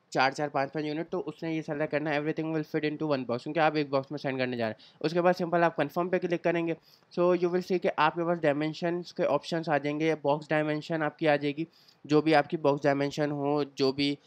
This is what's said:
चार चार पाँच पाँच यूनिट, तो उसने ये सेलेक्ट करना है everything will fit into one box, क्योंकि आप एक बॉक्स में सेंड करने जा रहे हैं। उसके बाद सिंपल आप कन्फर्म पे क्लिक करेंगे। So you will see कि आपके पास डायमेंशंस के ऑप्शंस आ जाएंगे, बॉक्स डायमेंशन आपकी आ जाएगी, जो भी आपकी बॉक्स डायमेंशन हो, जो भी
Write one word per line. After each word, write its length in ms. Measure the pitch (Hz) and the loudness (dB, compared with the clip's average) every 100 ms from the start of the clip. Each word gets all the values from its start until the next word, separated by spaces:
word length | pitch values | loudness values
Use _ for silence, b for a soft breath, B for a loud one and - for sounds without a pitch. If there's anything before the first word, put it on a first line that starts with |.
| _ | _
चार 220 | 147 131 | 0 0
चार 160 | 139 147 | 0 -4
पाँच 200 | 143 139 | -2 -2
पाँच 160 | 156 151 | -4 -6
यूनिट, 240 | 151 165 | -6 -4
तो 100 | 185 | -6
उसने 360 | 151 - 165 160 | -6 -8 -6 -6
ये 60 | |
सेलेक्ट 300 | 156 147 156 | -6 -4 -2
करना 180 | 143 156 | -2 -2
है 120 | 147 | -2
everything 340 | 151 160 160 160 | -2 -2 -2 -4
will 200 | 151 160 | -2 -4
fit 160 | 151 | -2
into 260 | 147 156 135 | -2 -2 -2
one 120 | 120 | -2
box, 140 | 120 | -4
क्योंकि 160 | 156 156 | -4 0
आप 180 | 156 151 | 2 2
एक 140 | 143 | 0
बॉक्स 200 | 139 131 | -2 -2
में 80 | 147 | -6
सेंड 180 | 139 131 | -4 -2
करने 200 | 127 120 | -2 -2
जा 100 | 110 | -4
रहे 40 | |
हैं। 260 | 107 - _ | -4 -14 _
उसके 200 | 156 175 | -2 2
बाद 140 | 180 175 | 4 2
सिंपल 260 | 170 170 | 0 2
आप 140 | 170 160 | 2 2
कन्फर्म 340 | 143 175 175 | -2 -2 0
पे 100 | 180 | 0
क्लिक 240 | 175 170 | 0 0
करेंगे। 300 | 170 170 165 160 b b _ | 0 0 -2 -4 b b _
So 220 | - 175 180 | 0 2 4
you 140 | 175 | 2
will 180 | 180 180 | 0 0
see 120 | 180 | 0
कि 80 | 190 | 0
आपके 380 | - 156 165 170 | 4 2 2 0
पास 120 | 170 | 2
डायमेंशंस 720 | 156 143 156 151 175 175 175 | 2 2 -2 -2 -4 -4 -6
के 120 | - | -2
ऑप्शंस 460 | 165 143 - 165 160 | 0 0 -2 -4 0
आ 80 | 143 | -2
जाएंगे, 380 | 147 151 160 156 | 0 0 0 0
बॉक्स 340 | 143 147 151 | 0 -2 0
डायमेंशन 540 | 156 151 151 - 160 | -2 0 -2 -4 -2
आपकी 220 | 151 - 160 | -4 0 2
आ 100 | 147 | 2
जाएगी, 320 | 147 143 165 b b b 139 | 0 -4 -8 b b b 2
जो 160 | 151 | 4
भी 120 | 156 | 6
आपकी 240 | 151 143 165 | 4 4 0
बॉक्स 260 | 151 143 | 2 2
डायमेंशन 480 | 147 139 143 156 147 | 2 2 0 -2 -2
हो, 340 | 147 143 147 139 139 | 0 0 0 -2 0
जो 140 | 135 | 0
भी 260 | 139 143 143 | 2 -2 -2